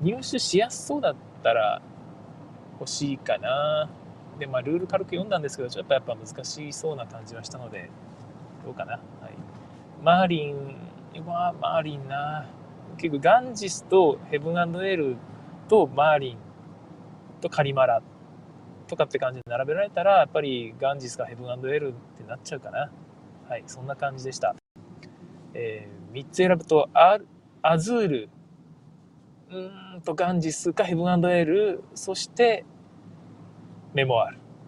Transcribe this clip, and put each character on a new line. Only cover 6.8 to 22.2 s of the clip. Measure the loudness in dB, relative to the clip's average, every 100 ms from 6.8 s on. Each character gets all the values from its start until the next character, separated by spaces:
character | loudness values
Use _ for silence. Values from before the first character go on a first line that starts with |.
| -8
う | -8
な | -10
感 | -14 -16
じ | -16
は |
し | -14
た | -14
の | -14
で、 | -14 -14 -16 -20 -20 -20 -20 -20 -18
ど | -14
う | -10
か | -10
な。 |
は | -10
い。 | -12 -18 -18 -16 -18 -18 -20 -20 -20 -2
マ | 4 6
ー | 4
リ | 0 -2
ン | -6 -10 -14 -16 -18 -18 -14 -8
は、 | -4 -4 -2
マ | -2 -2
ー |
リ | -2 -6
ン | -8
な。 | -6 -6 -8 -10 -16 -20 -20 -18 -8
結 | -4 2
局、 |
ガ | 6 6
ン | 6 -6
ジ | -8
ス | -8 4
と | 6 6 4 -2
ヘ | -4
ブ | -2
ン& | 0
エ |
ー | 0 -2 -2 0
ル | 0 -4 -10 -18 -18 -10 4
と | 6 6
マ | 4 4
ー | 4
リ | 2
ン | -10 -18 -20 -20 -20 -20 -20 -20 -20 -20 -8
と | -6
カ | 0
リ | 0
マ | 4 4
ラ | 4 -2 -20 -20 -20 -20 -20 -20 -18 -8
と | -2
か | -2
っ |
て | 0
感 | -4
じ | -6
で | -6
並 | -4 -2
べ |
ら | -2
れ | -2
た | 0
ら、 | 6 6
や |
っ | 6
ぱ | 2
り | -2 -4 -6 -4
ガ | -2
ン | -2
ジ | -8
ス | -8
か | -10
ヘ | -10
ブ | -10
ン& |
エ |
ー | -8 -2 -2
ル | -2
っ | -8 -14
て | -18